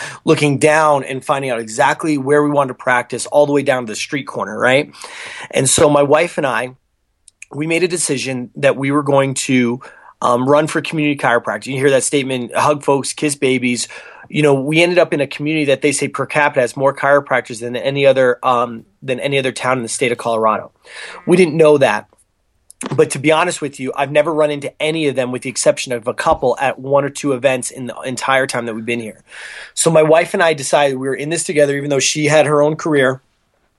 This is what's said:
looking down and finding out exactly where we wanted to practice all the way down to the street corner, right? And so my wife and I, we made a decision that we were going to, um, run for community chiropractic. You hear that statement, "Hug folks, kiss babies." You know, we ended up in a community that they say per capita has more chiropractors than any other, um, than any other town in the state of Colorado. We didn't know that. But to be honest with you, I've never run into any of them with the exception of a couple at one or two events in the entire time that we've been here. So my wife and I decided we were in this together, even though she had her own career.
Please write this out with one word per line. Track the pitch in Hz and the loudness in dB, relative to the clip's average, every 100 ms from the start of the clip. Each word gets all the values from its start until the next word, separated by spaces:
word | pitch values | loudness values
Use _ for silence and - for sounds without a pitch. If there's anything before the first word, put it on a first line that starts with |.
| - - - | -10 -6 0
looking | 156 147 139 | 2 2 2
down | 151 156 151 147 - | 4 4 4 2 0
and | 135 | -8
finding | 143 139 135 | -4 -4 -2
out | 117 | -4
exactly | 110 113 139 151 160 147 | -4 0 0 2 0 -2
where | 131 147 | 2 2
we | 147 | 2
wanted | 143 135 | 2 0
to | |
practice | 120 131 123 - 120 - | -2 0 0 -2 -8 -2
all | 147 147 | 2 4
the | |
way | 143 | 2
down | 139 127 113 | 0 -2 -2
to | |
the | 104 | -8
street | - 143 - | -6 -8 -8
corner, | 117 101 110 | -8 -8 -2
right? | 120 135 147 - - - - - - | 2 2 0 -8 -18 -16 -16 -16 -6
And | - 135 | -2 0
so | - 151 | 4 4
my | 143 | 4
wife | 143 151 175 - | 4 4 2 -2
and | 139 | -2
I, | 113 127 127 _ _ _ _ _ _ - | -2 -6 -12 _ _ _ _ _ _ -16
we | 139 160 | -8 -2
made | 165 | 0
a | 175 | 0
decision | 170 - 131 123 127 123 - | -2 -4 -4 -4 -8 -8 -2
that | 139 127 | 0 0
we | 139 | 0
were | 143 | -2
going | 143 139 135 131 | 2 2 2 -2
to, | - 127 120 123 - - - - | 0 2 2 -2 -10 -20 -20 -4
um, | 123 123 131 | 0 0 2
run | 147 156 | 2 2
for | 165 | -2
community | - 160 147 139 | -4 -2 -2 0
chiropractic. | 135 120 113 104 113 | 0 0 -2 -8 -6
You | 135 | 0
hear | 139 | 2
that | 135 | 2
statement, | - 147 131 127 120 | 2 -2 -2 -4 -4
"Hug | 110 135 151 | -2 0 0
folks, | 139 139 - | 0 0 -2
kiss | - 151 143 | -4 -4 -2
babies." | 131 131 127 117 - - - - - | 0 0 0 -2 -6 -12 -20 -20 -8
You | 151 | 0
know, | 147 | 2
we | 135 135 160 | 2 2 2
ended | 175 175 | 2 2
up | 165 | 2
in | 156 | 0
a | 139 | -4
community | - 147 156 139 | -6 -4 -2 0
that | 135 | 0
they | 151 | 0
say | 139 - | -2 -4
per | - 131 | -6 -4
capita | 151 143 139 | 0 0 2
has | 123 - | -2 0
more | 135 135 | -2 0
chiropractors | 139 143 139 127 117 110 | 2 2 2 -4 -4 -10
than | 120 123 | -8 -4
any | 131 139 139 | -4 2 2
other, | 131 127 120 131 | 4 2 2 0
um, | 123 120 113 - _ | 0 0 -6 -16 _
than | 135 123 | -8 -4
any | 143 139 | -2 -2
other | 131 | -2
town | - 127 131 | -2 -2 -2
in | |
the | 113 | -2
state | - 127 | -2 -2
of | 117 | -2
Colorado. | 117 113 110 104 - _ - - - - - | -2 0 0 0 -4 _ -20 -20 -18 -8 0
We | 123 | 4
didn't | 143 160 | 4 6
know | 151 147 | 6 6
that. | 127 104 - _ _ _ _ _ _ - - 139 | 4 0 -6 _ _ _ _ _ _ -14 -6 0
But | 147 | 0
to | 139 | 0
be | 147 | 0
honest | 156 175 170 | 2 0 -2
with | 143 - | -8 -8
you, | 131 | -8
I've | - 139 | -4 0
never | 151 151 | 2 2
run | 151 151 | 2 0
into | 143 143 - | 0 -8 -6
any | 151 160 147 | -4 0 -2
of | 131 | 0
them | 123 | -2
with | 123 | -4
the | 131 | -8
exception | 117 151 - 135 | -2 0 0 -2
of | 120 117 | -6 -6
a | |
couple | - 165 151 131 117 | -2 0 0 0 0
at | 131 - | -2 -2
one | 135 139 | 0 0
or | 139 | 0
two | 143 143 | -4 -4
events | 127 135 127 - | 0 0 0 -4
in | 131 120 | -10 -12
the | - | -10
entire | 131 123 - 135 135 | -8 -4 0 2 2
time | 127 117 | -4 -6
that | 113 | -8
we've | 113 | -4
been | 120 | -6
here. | 110 - _ - - - - | -6 -14 _ -20 -18 -18 -12
So | - 165 | -2 2
my | 160 | 4
wife | 156 160 175 | 6 4 4
and | 202 | 0
I | 165 | 0
decided | 147 131 156 143 131 | 0 0 2 2 0
we | 135 | -4
were | 123 | -4
in | 143 | -4
this | 165 | -4
together, | 175 147 143 143 | -2 2 2 2
even | 143 | 0
though | 139 | 0
she | - 151 147 | 0 0 2
had | 151 143 | 4 4
her | 147 | 4
own | 147 156 | 2 0
career. | 170 143 131 131 _ _ _ _ _ | 0 2 2 0 _ _ _ _ _